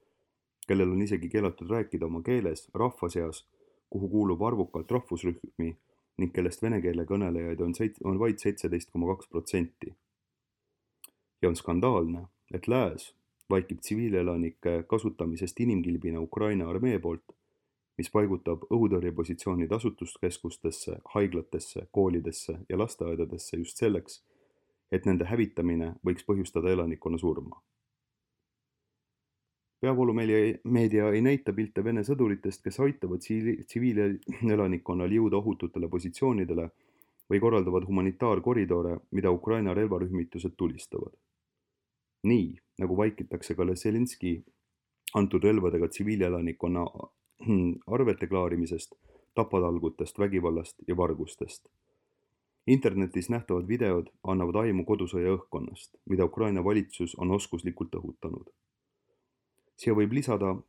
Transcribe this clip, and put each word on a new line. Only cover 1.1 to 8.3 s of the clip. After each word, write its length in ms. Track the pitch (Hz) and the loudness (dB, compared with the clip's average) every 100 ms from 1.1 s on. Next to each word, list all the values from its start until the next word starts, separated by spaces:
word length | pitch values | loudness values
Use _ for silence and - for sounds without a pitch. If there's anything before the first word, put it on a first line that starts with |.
| 98 85 | 0 0
keelatud 420 | 107 98 - 82 | 0 0 -2 -4
rääkida 360 | 113 104 87 82 | -4 -2 -4 -4
oma 160 | 82 | -4
keeles 460 | 85 123 95 80 - | -2 0 0 -4 -8
rahva 340 | - 120 - 87 | -2 -2 0 -4
seas, 380 | 87 82 - - _ _ _ _ | -4 -4 -8 -18 _ _ _ _
kuhu 180 | 104 98 | -6 -2
kuulub 340 | 104 101 85 | 0 2 2
arvukalt 480 | 110 117 87 82 80 | 0 0 -2 -6 -2
rahvusrühmi 840 | 123 - 90 90 87 - - 82 82 _ _ _ - | -2 -2 -4 -4 -6 -8 -6 -6 -6 _ _ _ -4
ning 160 | 90 | -2
kellest 280 | 90 90 - | 0 -2 -2
vene 200 | 113 107 | -2 0
keele 240 | 87 85 80 | 0 -2 -2
kõnelejaid 520 | 98 95 85 85 82 | -2 0 -2 -4 -4
on 100 | 87 | -4
seit-, 240 | 85 113 - | -2 -4 -4
on 140 | 92 95 | -2 0
vaid 200 | 117 | 0